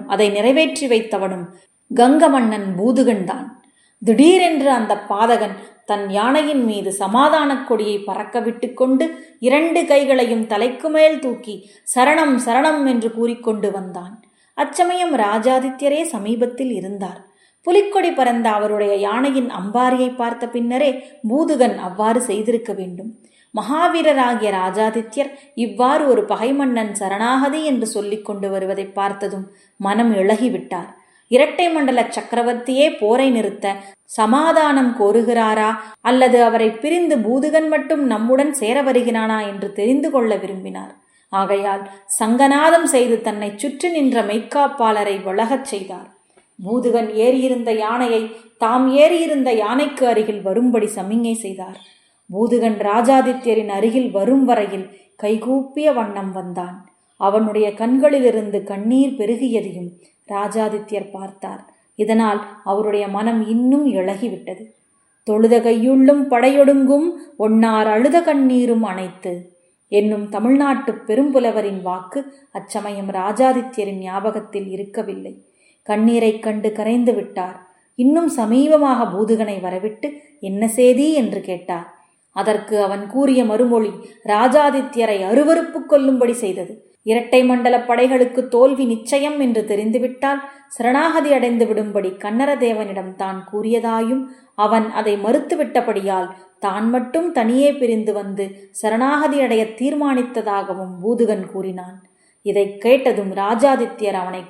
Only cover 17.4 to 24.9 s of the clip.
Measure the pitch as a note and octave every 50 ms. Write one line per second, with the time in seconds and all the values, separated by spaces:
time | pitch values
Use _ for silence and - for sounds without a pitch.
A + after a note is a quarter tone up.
17.4 | _ _ _ _ - E4+ F4+ G4+ G4+ G4+ G4+ G4 F4+ E4+ - C4+ B3+ A#3+ A#3+ A#3
18.4 | A3+ A3+ G#3 G#3 G#3 G#3+ G#3 G#3 G#3 G3+ G3+ G3 G3+ G3+ G#3+ B3 C4 C#4+ C4 C4+
19.4 | B3 B3 - F#3 F#3 G#3 G#3+ A#3+ B3+ B3+ B3+ B3+ B3+ B3 B3+ - A#3 A#3 B3+ B3+
20.4 | B3+ A#3 - A#3+ A#3 A#3 B3 C4 D4+ C#4 B3+ - - - - - - G#3+ A#3 D4
21.4 | E4 D#4+ D#4 A#3+ B3 A3+ - - F3+ F#3 F3+ G3 G#3+ A3 A#3 B3 A3+ - G3 G#3+
22.4 | G#3+ A#3 A3+ A3+ A3+ - G3 G3 F#3 F3+ F3 F3+ G3 A3+ A3 - _ _ _ _
23.4 | _ _ - - - - D4 D#4+ F4 F4 D#4+ E4 D#4 D#4 C#4+ C4+ B3 A#3+ A#3+ A3+
24.4 | G#3+ G#3 G3 F#3+ F#3 F#3+ F#3 G#3+ A3 A3